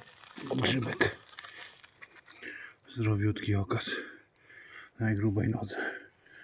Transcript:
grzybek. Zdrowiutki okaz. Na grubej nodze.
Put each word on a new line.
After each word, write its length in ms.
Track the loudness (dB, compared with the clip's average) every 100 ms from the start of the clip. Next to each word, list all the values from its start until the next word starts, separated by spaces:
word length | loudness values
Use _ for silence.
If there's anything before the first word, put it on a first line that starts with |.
| -12 -20 -18 -12 -2 2
grzybek. 560 | 4 4 2 2 2 2 -14 -14 -14 -14 -16 -18 -20 -20 -20 -20 -20 -16 -14 -14 -16 -20 -12
Zdrowiutki 680 | 0 2 4 4 2 2 2
okaz. 360 | 2 0 -2 -4 -6 -14 -20 _ -20 -20 -20 -20 -16 -2
Na 160 | 2 4
grubej 340 | 4 4 4
nodze. 280 | 2 -2 -4 -4 -6 -14 _ -20 -20